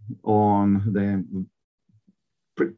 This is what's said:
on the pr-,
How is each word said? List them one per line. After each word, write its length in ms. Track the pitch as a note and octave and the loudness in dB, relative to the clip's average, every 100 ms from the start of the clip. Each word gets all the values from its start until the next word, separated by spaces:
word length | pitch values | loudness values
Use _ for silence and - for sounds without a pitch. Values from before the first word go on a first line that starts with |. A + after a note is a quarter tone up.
| G#2+ A#2+ | -16 -10
on 600 | A2 G#2+ G#2 G2+ G2+ G2 G#2+ | 0 2 4 2 2 2 0
the 320 | G2+ G2+ G2 - F#2+ F#2 _ _ _ _ _ _ _ _ _ _ - | 0 0 -2 -4 -8 -10 _ _ _ _ _ _ _ _ _ _ -6
pr-, 200 | - | -6